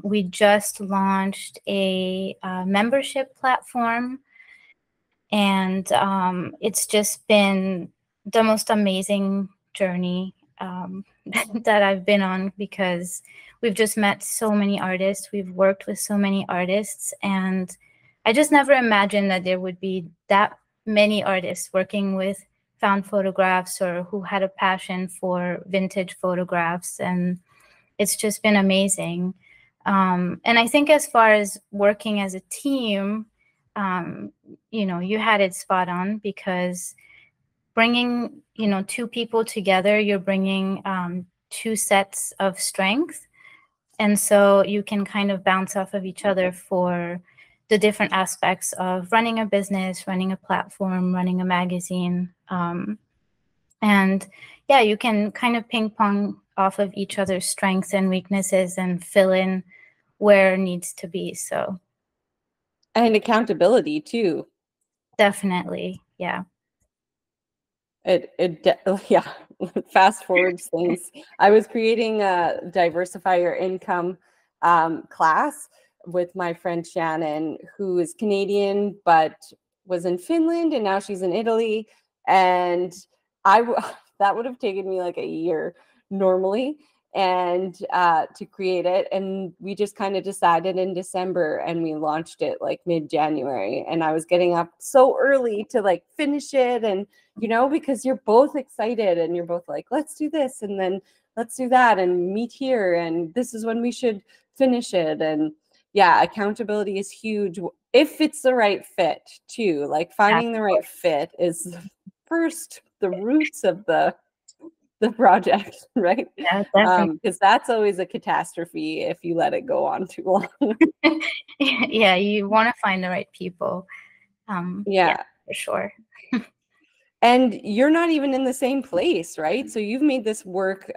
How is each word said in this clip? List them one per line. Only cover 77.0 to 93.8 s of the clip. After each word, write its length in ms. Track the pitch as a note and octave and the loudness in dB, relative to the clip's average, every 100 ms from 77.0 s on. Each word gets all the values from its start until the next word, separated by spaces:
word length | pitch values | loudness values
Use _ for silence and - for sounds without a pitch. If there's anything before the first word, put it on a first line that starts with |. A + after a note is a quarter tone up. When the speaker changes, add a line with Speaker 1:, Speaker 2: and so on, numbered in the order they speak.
| E3 D#3 D#3+ D3+ D#3 - - - | -4 -2 -4 -4 -6 -8 -14 -8
Speaker 2:
who 220 | G3 F3+ | -4 -2
is 160 | E3 - | -2 -4
Canadian, 800 | G#3+ G3 G3 G3+ G3 G3+ G3+ - - | -2 0 0 0 0 0 -2 -2 4
but 300 | D#3+ D#3 - - _ _ _ F#3 | 4 4 -2 -20 _ _ _ -6
was 200 | F3+ F3+ | -4 -2
in 120 | F3+ | -2
Finland, 560 | - E4 D#4+ E4+ E4 | 0 0 2 0 0
and 100 | C#4+ | 0
now 160 | G#3 G3 | 0 -2
she's 220 | - F#3+ | -2 -4
in 120 | F#3 | -2
Italy. 540 | F#3 A#3 A3+ A3+ G#3+ G#3+ _ _ _ - | -2 0 0 0 -2 -6 _ _ _ 2
And 640 | F#3+ F#3 F3+ F3+ F3 F3+ F3 - _ _ _ F#3+ | 4 6 4 2 0 -4 -8 -20 _ _ _ 4
I 140 | G#3+ | 6
w-, 180 | A#3+ A#3 - - | 4 -2 -6 -10
<laughs> 220 | _ - | _ 0
that 160 | G3 G3 | 0 0
would 100 | B3 | -4
have 140 | B3 | -6
taken 300 | A3 F#3+ F#3+ | -6 -4 -4
me, 120 | F#3 | -4
like, 160 | F3 F3 | -4 -6
a 80 | E3 | -8
year 500 | D#3+ E3+ D#3 D#3+ - _ _ - | -4 -4 -2 -4 -10 _ _ -10
normally, 680 | G3 F#3+ F#3 F#3+ G#3 C4 D4+ _ _ _ | 0 2 2 0 -2 -4 -8 _ _ _
and, 640 | F3+ F#3 F#3 F3+ F3+ F#3+ F3 G3 | -2 0 0 0 -2 -4 -8 -4
uh, 340 | F3+ F3 D#3+ - - | 2 4 2 0 -8
to 80 | F#3+ | -16
create 400 | - F#3 F3+ F3 | -6 -2 -2 0
it. 220 | F#3 - | 0 -2
And 420 | F#3+ F#3+ F#3+ F#3 - | -4 -4 -6 -8 -10
we 160 | F#3 G3 | -10 -4
just 220 | G#3 - | -6 -4
kinda 240 | G3 G3 | -4 -4
decided 560 | F3 G3 F3 E3 F#3 F#3 | -6 0 2 4 0 -2
in 160 | F#3 | -2
December, 640 | F3+ F#3 F#3 F#3 F3+ D#3 - | -4 -6 -6 -2 0 0 -2
and 260 | - E3+ | -4 -4
we 100 | D#3+ D#3 | -4 -4
launched 460 | D#3 D#3 E3 - | -4 -4 -6 -6
it, 200 | C#3+ - | -6 -4
like, 180 | C#3+ D3+ F3 | -6 -6 -2
mid-January. 1000 | E3 D3+ D#3 D3+ D3+ C3 B2 G2 C#3+ | -4 -2 0 0 -2 -4 -4 -4 -6